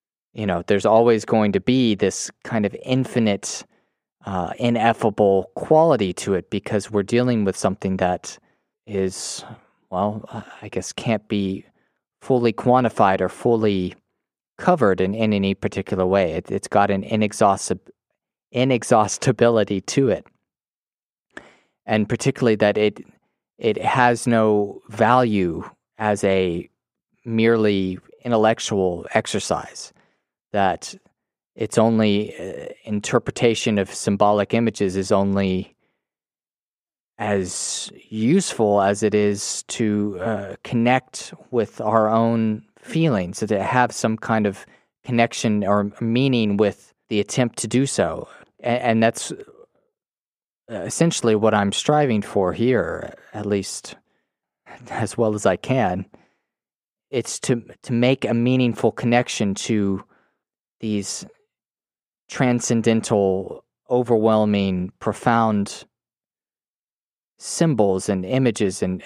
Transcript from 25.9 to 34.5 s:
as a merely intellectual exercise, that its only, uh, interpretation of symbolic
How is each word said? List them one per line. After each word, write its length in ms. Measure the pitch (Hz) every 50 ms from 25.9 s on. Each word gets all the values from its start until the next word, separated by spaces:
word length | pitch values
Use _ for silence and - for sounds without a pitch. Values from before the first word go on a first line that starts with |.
| _
as 260 | - 110 107 104 98 -
a 460 | 98 95 95 92 90 85 87 - - _ _ _ _ _ _ _ _ _ _ -
merely 720 | 117 113 110 113 113 117 110 107 107 101 98 95 92 92 90 - _ - - -
intellectual 800 | 120 120 110 107 110 117 - - - 113 98 92 92 87 85 - - -
exercise, 800 | 110 - - - 101 - - 82 73 - - - - - - _ _ _ _ _ _ _ _ _ _ _ _
that 440 | - 101 98 92 85 - - - - - _ _ _ _ _ _ _ _ _ _ _
its 220 | - 113 - -
only, 580 | 117 110 113 113 110 110 104 101 101 107 - - -
uh, 320 | - 95 - - - - - - -
interpretation 920 | 113 107 104 - - - 117 - - - - 127 117 110 - - 117 107
of 160 | 101 95 - -
symbolic 600 | - - 113 101 95 104 104 107 104 98 -